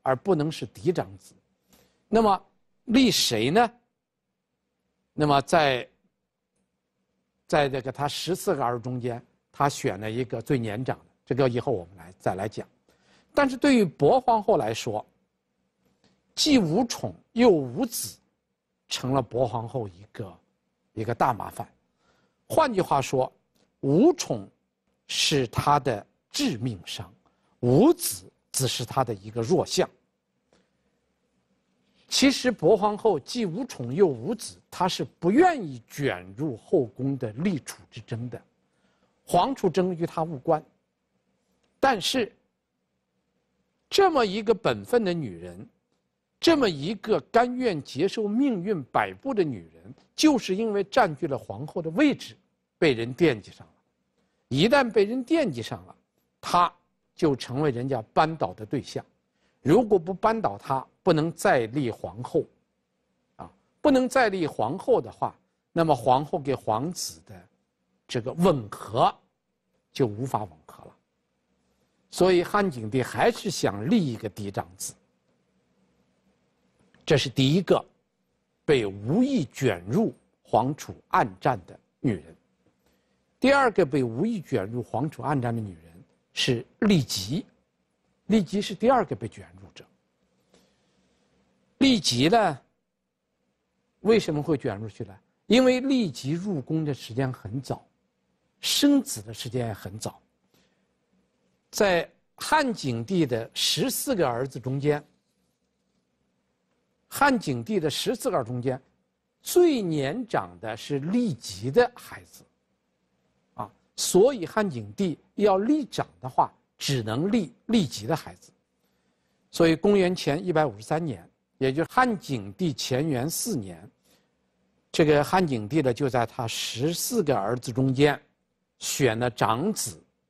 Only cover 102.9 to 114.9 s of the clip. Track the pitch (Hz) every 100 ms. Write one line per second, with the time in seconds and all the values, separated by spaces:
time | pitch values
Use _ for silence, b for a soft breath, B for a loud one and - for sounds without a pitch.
102.9 | 117 117 185 147 117 117 - - - 247
103.9 | - - 233 143 117 135 135 127 139 143
104.9 | 147 143 _ _ _ _ _ _ _ _
105.9 | _ _ _ _ _ _ _ _ _ _
106.9 | _ _ - 285 247 156 123 117 214 151
107.9 | - 180 254 262 175 113 123 123 127 -
108.9 | _ _ _ _ _ - 349 349 269 185
109.9 | 156 135 208 240 143 92 87 110 113 -
110.9 | 143 147 233 240 131 - 92 117 151 247
111.9 | - - - - - _ _ _ _ _
112.9 | _ _ _ _ _ _ - 107 _ _
113.9 | - - 180 240 262 160 - 208 123 104